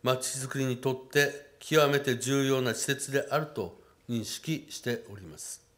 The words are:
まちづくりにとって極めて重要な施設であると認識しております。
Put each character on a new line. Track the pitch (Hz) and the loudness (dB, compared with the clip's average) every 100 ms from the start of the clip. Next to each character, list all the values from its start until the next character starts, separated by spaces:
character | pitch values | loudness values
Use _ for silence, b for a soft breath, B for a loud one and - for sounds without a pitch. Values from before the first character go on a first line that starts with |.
ま | 127 127 | 2 0
ち | - 135 | -2 -6
づ | 131 | -6
く | 139 | -2
り | 131 | -2
に | 123 | 0
と | 135 | -2
っ | 127 - | -4 0
て | 143 139 - - - - | 4 4 0 -18 -18 2
極 | 156 147 | 6 6
め | 143 | 4
て | 139 117 | 2 0
重 | 117 139 135 | 2 2 4
要 | 131 | 2
な | 127 110 | 2 0
施 | |
設 | - 135 - | -2 -2 0
で | 139 - | 0 2
あ | 147 | -2
る | 151 | 0
と | - 90 - B B - | -6 -6 -8 B B -6
認 | 117 | -4
識 | 107 - - 156 - | -4 -8 -6 -6 -6
し | - | -8
て | 120 117 - | -4 -6 -8
お | 101 | -16
り | |
ま | 85 76 | -16 -14
す。 | - - _ | -14 -14 _